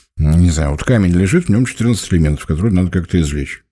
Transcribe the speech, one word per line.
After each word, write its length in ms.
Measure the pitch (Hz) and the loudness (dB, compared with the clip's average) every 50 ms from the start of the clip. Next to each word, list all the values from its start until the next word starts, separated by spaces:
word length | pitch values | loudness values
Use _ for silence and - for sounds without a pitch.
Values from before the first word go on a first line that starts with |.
| _ _ _ - | _ _ _ -2
не 320 | 78 76 78 85 90 87 | 0 2 4 4 4 4
знаю, 200 | 80 78 78 73 | 2 0 -2 -2
вот 140 | 71 73 - | -4 -4 -2
камень 280 | - 127 113 98 90 87 | 0 2 2 2 2 2
лежит, 320 | 87 95 92 104 180 175 | 2 2 2 2 0 0
в 20 | - | 0
нем 160 | 101 110 131 | 0 0 0
четырнадцать 460 | 123 - - 110 117 120 95 - - 98 | -2 -2 -2 -2 -2 -2 -2 -2 -2 0
элементов, 340 | 85 80 78 73 71 - | 0 2 0 0 -4 -4
которые 260 | - 80 76 92 117 98 | -6 -4 -2 0 0 0
надо 180 | 90 92 90 85 | 0 0 0 -2
как-то 280 | 92 82 - - 90 | -4 -4 -2 0 0
извлечь. 440 | 82 71 71 73 67 - - - _ _ | 0 0 -2 -6 -6 -8 -10 -16 _ _